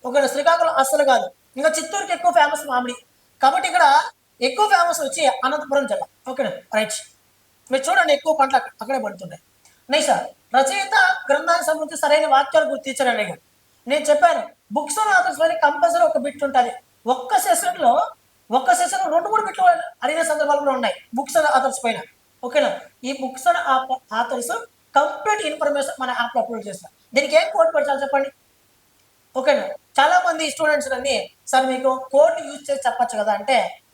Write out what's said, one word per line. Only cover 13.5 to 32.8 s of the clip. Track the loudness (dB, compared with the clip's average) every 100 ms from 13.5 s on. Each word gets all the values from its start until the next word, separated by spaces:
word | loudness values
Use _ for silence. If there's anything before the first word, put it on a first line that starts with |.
| _ _ _ -4
నేను | -2
చెప్పాను, | 2 4 4 2 -6 _ _
books | -6 -4 -4
and | 2 2
authors | 2 0
పైన | 0
కంపల్సరీ | 2 0 2 0 4
ఒక | 2 2
బిట్ | -4 -6
ఉంటది. | -2 0 0 -4 _ _ -4
ఒక్క | -4 0 -2
సెషన్‌లో, | 2 0 0 0 2 2 0 -8 _ _ _
ఒక్క | -2 2
సెషన్‌లో | 0 0 -2 0
రెండు | -2 0
మూడు | -2
బిట్లు | -2 2 2 2 -2 -6
అడిగిన | -4 -2
సందర్భాలు | -2 -2 0 0
కూడా | 0
ఉన్నాయి | -2 -2 -4 -8 -8
books | -2 0
and | 2 2
authors | 0 -4
పైన. | -6 -6 -10 _ _ _
ఓకేనా? | -4 0 0 -4 -14 _
ఈ | -10
books | -8 -8 -4 0
and | 0 0 -2 -2 -8 _ -6
authors | -4 -4 -6 -8 -10 _ _
కంప్లీట్ | 0 0 -2 -4 -2 -4
ఇన్ఫర్మేషన్ | -4 -2 -2 -4 -6
మన | -8
యాప్లో | -4 -4 -4
అప్‌లోడ్ | -6 -8 -12
చేస్తాం. | -16 -18 _ _
దీనికి | -2 2 2
ఏం | 2
కోడ్ | 0 0
పెట్టాలి | 2 -2 -2
చెప్పండి? | -2 -2 -2 _ _ _ _ _ _ _ _ _ _ -4
ఓకేనా? | 0 0 -2 -12 _ 2
చాలా | 4 4 2
మంది | -2 -4
స్టూడెంట్స్ | -2 0 0 -2
అన్ని, | -4 -2 -2 -4 _ 0
"సార్, | 2 2
మీకు | 0 0 -2 0
కోడ్ | 6 6 4 -8
యూజ్ | -14 -6
చేసి | -2